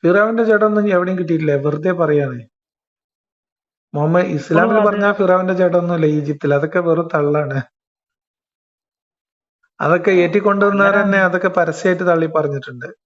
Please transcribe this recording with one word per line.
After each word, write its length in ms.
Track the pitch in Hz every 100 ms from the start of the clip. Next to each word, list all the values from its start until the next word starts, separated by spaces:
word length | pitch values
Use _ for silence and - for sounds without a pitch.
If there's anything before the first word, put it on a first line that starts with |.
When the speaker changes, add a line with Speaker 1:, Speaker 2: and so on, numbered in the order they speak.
| 170
Speaker 1:
ഫിറഔന്റെ 380 | 190 214 226
ജഡം 220 | 220 208 214
ഒന്നും 240 | 208 208
എവിടെയും 280 | 185 180 185
കിട്ടിയിട്ടില്ല, 380 | 165 160 151 139
വെറുതെ 360 | 143 151 175
പറയാണ്. 560 | 170 160 147 139 123 120 _ _ _ _ _ _ _ _ _ _ _ _ _ _ 147
മുഹമ്മദ് 300 | 156 170 180
ഇസ്ലാമിൽ 440 | 151 - 165 220
Speaker 2:
ഇപ്പോഴും 120 | 220
അത് 60 | 208
Speaker 1:
പറഞ്ഞ 240 | 202 202
ഫിറോന്റെ 420 | 202 190 185 185
ചേട്ടനൊന്നുമല്ല 520 | 185 180 175 175 170 156
ഈജിപ്തിൽ, 480 | 151 143 143 143
അതൊക്കെ 260 | 143 156 180
വെറും 280 | 170 160 165
തള്ളാണ്. 480 | 156 147 151 143 135 - _ _ _ _ _ _ _ _ _ _ _ _ _ _ _ _ _ _ _ _ _
അതൊക്കെ 300 | 147 170 175
Speaker 2:
ആ, 20 |
Speaker 1:
ഏറ്റിക്കൊണ്ടുവന്നവർ 760 | 185 175 202 202 202 202 202 196
Speaker 2:
അങ്ങനെ 140 | 202
Speaker 1:
തന്നെ 140 | 202 196
അതൊക്കെ 300 | 185 180 185
പരസ്യമായിട്ട് 560 | 180 165 160 185 175
തള്ളി 220 | 180 170 160
പറഞ്ഞിട്ടുണ്ട്. 600 | 160 151 139 - 123 156 -